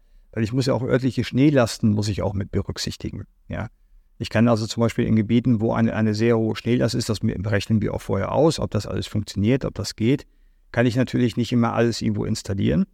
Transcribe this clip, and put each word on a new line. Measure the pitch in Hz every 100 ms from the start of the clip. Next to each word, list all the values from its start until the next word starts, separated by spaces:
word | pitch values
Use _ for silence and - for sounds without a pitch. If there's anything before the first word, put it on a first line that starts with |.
| _ - _
weil | -
ich | 107
muss | 127 131
ja |
auch | 120
örtliche | 123 127 131 117
Schneelasten | 113 123 147 135 117 - 113
muss | 104 104
ich | 92
auch | 90
mit | 98 92
berücksichtigen, | 98 - - - - - - - _ -
ja. | 107 101 _ _ - _ -
Ich | -
kann | 110 120
also | 110 110
zum | -
Beispiel | 117 - 113
in | 110
Gebieten, | 107 117 131 113
wo | 113
eine, | 117 113
eine | 104 110
sehr | 104 117 117
hohe | 110
Schneelast | 107 113 127 127
ist, | 123 117
das | 107
mi-, | 110 -
berechnen | 104 101 - 110
wir | 95
auch | -
vorher | - 98 95
aus, | 104 160 -
ob | 104
das | 101 -
alles | 98 -
funktioniert, | 107 104 98 104 135
ob | 107
das | - 104 -
geht, | 110 139 - _ _ _ -
kann | - 123
ich |
natürlich | 117 123 127 123 123
nicht | 117
immer | 120 117
alles | 107 120 107
irgendwo | 117 104
installieren. | 101 110 - 101 110 156 196